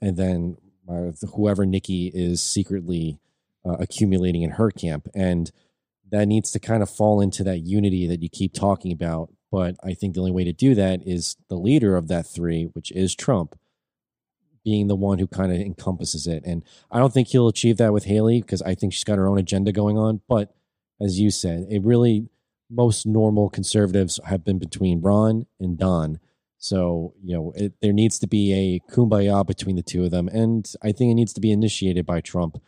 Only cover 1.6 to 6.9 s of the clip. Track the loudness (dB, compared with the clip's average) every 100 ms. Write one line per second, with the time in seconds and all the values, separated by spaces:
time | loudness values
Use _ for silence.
1.6 | 2 0 -2 -4 -4 -2 -2 -2 -2 -2
2.6 | -2 -4 -4 -4 -4 -6 _ _ _ _
3.6 | -6 -4 -4 -2 2 2 2 0 -2 0
4.6 | 0 0 -6 -6 -8 -4 0 0 -4 -8
5.6 | _ _ _ _ _ 0 2 2 0 -6
6.6 | -2 -2 -2